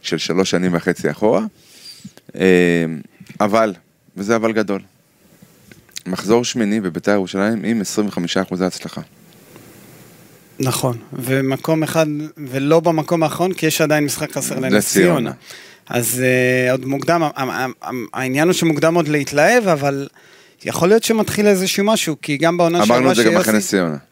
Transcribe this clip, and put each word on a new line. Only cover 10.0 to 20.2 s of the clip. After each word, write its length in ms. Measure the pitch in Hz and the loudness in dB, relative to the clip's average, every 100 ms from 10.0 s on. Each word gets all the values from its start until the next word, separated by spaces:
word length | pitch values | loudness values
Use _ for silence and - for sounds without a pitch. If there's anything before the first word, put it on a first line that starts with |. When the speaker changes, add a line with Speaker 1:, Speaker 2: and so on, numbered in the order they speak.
| - - - - _ - | -20 -20 -20 -20 _ -6
Speaker 2:
נכון, 380 | 131 123 131 117 - | -4 -2 -4 -4 -10
ומקום 720 | 131 123 135 135 135 - 160 | -10 -4 -2 -2 -4 -2 0
אחד, 220 | 156 165 156 147 151 - | 0 0 0 -2 -8 -12
ולא 420 | 143 131 143 160 | -8 -4 2 4
במקום 440 | 170 160 147 170 | 4 0 0 0
האחרון, 300 | 156 - 175 | 0 0 -2
כי 120 | 180 156 | 0 -2
יש 160 | 151 | 0
עדיין 240 | 156 151 147 | 2 2 0
משחק 260 | - 151 | -4 -8
חסר 280 | - 127 - | -6 -6 -4
לנס 140 | 131 | 0
Speaker 1:
לציונה. 320 | 107 101 - 180 | 0 2 4 4
Speaker 2:
ציונה. 180 | 156 110 65 - - - - - | 4 -2 -8 -18 -20 -20 -20 -6
אז, 320 | 120 117 123 | -4 -2 0
אה, 480 | 127 127 127 127 127 | 2 2 2 2 0
עוד 140 | 131 127 | 0 -2
מוקדם, 380 | 139 - 170 | -4 0 0
ה-, 40 | 156 139 | 0 -2
ה-, 80 | |
ה-, 240 | 127 87 127 - | -6 -4 -6 -8
ה-, 80 | - 123 110 | -10 -8 -8
העניין 340 | - 131 131 160 | -8 -4 0 2
הוא 60 | |
שמוקדם 420 | 175 165 147 160 175 | 2 2 2 2 2
עוד 120 | 151 | 2
להתלהב, 600 | 151 139 143 165 247 202 | 0 0 2 4 4 2
אבל... 400 | 151 143 139 139 _ | 0 0 -2 -6 _